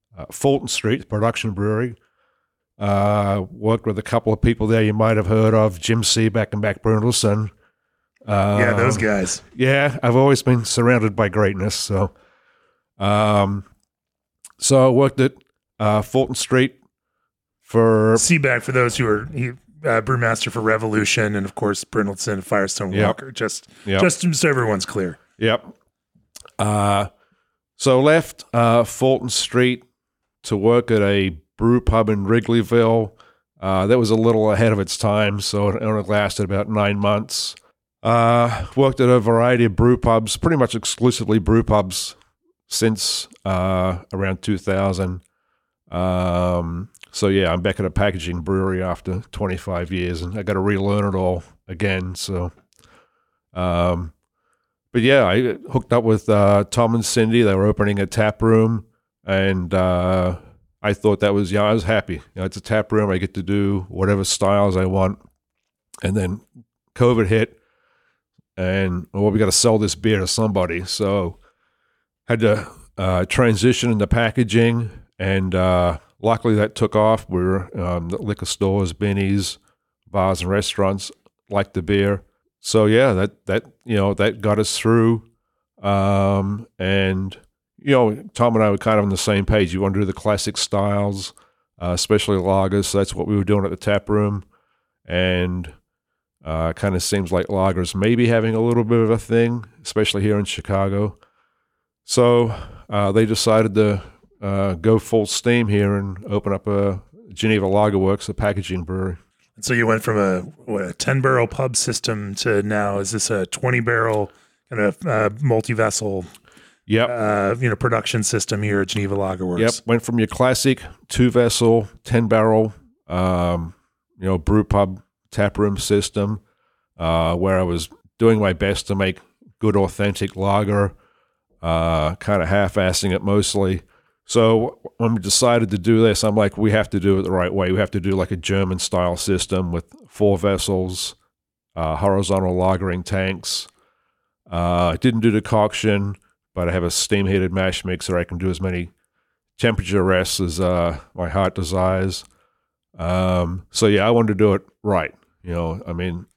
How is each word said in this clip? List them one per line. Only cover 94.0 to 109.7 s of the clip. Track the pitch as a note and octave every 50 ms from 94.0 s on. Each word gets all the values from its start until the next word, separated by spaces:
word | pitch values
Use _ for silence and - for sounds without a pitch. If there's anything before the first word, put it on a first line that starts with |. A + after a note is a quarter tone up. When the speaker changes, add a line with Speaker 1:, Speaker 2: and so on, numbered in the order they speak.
| - -
Speaker 1:
room. | G#2 G#2 G#2 G2+ G#2 G2+ F2+ _ _ _ _ _ _ _ _ _ _ _ _ -
And, | E2 F2 F#2 F#2 F2+ F2+ F2+ F2+ F2+ F2+ E2+ D#2 - - _ _ _ _ _ _ _ _ _ _ _ _ -
uh, | D2+ D#2+ D#2+ E2 E2 D#2+
kinda | - - G2+ F#2+ F#2
seems | - - - G2+ F#2+ E2+
like | F#2 F2+ F2 -
lagers | G2+ F#2+ F#2 G2 F#2 F2 F2+ F2 -
may | F#2 G2 A2 A#2+
be | A#2 A#2+ A#2
having | A#2 A2+ A2 A2+ A2
a | A2+
little | A2+ A#2+ A#2+ A#2 A#2
bit | G#2+ A#2 A#2
of | A2+ G#2+
a | A#2 A2+
thing, | A2+ - A2+ A#2 A#2 A#2 A#2+ A#2+ A2+ - _ _
especially | - - - A2 G#2+ - - G2+
here | G2 G#2+ G#2 G2+
in | G2+
Chicago. | F#2+ - - - - G2+ F#2+ G2 G2 G2 G2+ G#2 G#2 G2 - _ _ _ _ _ _ _ _ _ _ _ _ _ _ _ _ _
So, | - - - B2 A#2+ A#2+ A#2+ A#2+ A#2 A2+ - - - - - - -
uh, | G#2+ G2+ G2+ G2
they | G2 A2 A2+
decided | G#2+ A2 G#2+ - A#2 A2 A2 A2+ A2 F#2+
to | G#2+ A2 G#2+ G2+ G2 - - - _ _ _ _ _
uh, | - G2 G2 G2 G2 G2 F#2
go | E2 D#2 A2 A2+ A2
full | - - - A2+ G#2
steam | G#2+ - - - A#2+ A#2+ A#2+ A#2 G#2+
here | G#2 G2+ G2+ G2+ G2+
and | G2+ G2 G2 F#2+ F#2 G2+
open | - G2+ G#2 - G2+ G2
up | F#2+ - G#2+
a | G2+ G2+ G2+ G2+ F#2+ F#2+ - _ _ G3 A#3 G#3+ A2
Geneva | - G#2+ A2 A2 G#2 F#2+ F#2+
Lager | F#2+ G2+ G#2+ G#2+ G2+ G2
Works, | F#2+ F#2+ G2 G2+ - -
a | G2+
packaging | - - G#2 G2+ G2 F#2 - F#2 F#2 E2+
brewery. | D#2 F#2 F#2+ F#2+ F#2+ F2+ E2 _ _ _ _ _ _ _
Speaker 2:
And | - G#2+
so | -